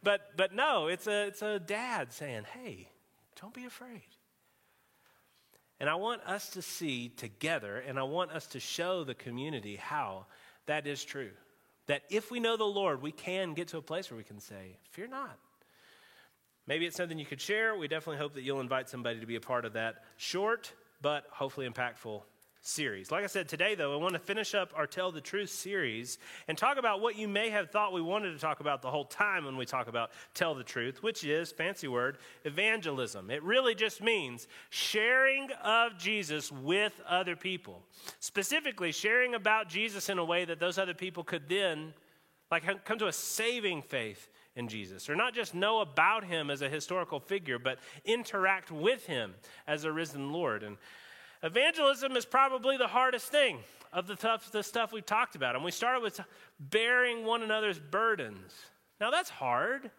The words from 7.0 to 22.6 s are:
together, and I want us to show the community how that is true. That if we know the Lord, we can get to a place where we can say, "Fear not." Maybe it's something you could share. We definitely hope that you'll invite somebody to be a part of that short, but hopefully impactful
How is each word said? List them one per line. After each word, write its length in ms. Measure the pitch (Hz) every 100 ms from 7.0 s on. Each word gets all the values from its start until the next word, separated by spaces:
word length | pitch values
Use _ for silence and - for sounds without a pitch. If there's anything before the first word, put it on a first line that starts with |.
| 120
together, 720 | - 117 - 151 165 104 104
and 200 | 131 135
I 40 |
want 300 | 135 160 180
us 140 | 160 -
to 120 | 131
show 420 | - - 170 185
the 120 | 143
community 640 | 123 - 120 147 143 104 104
how 500 | - 151 113 95 98 - - - -
that 200 | 151 143
is 160 | 139
true. 280 | - 143 117 92 - _ _ _ -
That 160 | 143 -
if 200 | 202 214
we 80 | 240
know 200 | 226 226
the 60 |
Lord, 360 | 214 202 196 139
we 120 | 143
can 420 | 160 - 185 185
get 140 | 156 170
to 100 | 165
a 40 |
place 280 | 143 165 190
where 80 | 113
we 60 |
can 160 | 104 104
say, 360 | - 101 95 92 _
"Fear 180 | - 220
not." 300 | 269 277 - _ _ _ _ - - - - - _ _ _ -
Maybe 180 | 151
it's 120 | 170 165
something 220 | 175 160
you 60 |
could 160 | 147 135
share. 340 | - 214 226
We 140 | 214 151
definitely 300 | 160 156 147
hope 160 | 147
that 80 | 139
you'll 180 | 131 135
invite 300 | 123 131 131
somebody 300 | 127 120 117
to 60 | 113
be 100 | 117
a 40 |
part 240 | - 123
of 80 | 117
that 320 | 110 113 110 - -
short, 540 | - 175 208 233 - - _ _
but 240 | 143 147 -
hopefully 380 | - 135 131 131
impactful 540 | 117 123 117 117 107 - _ _ _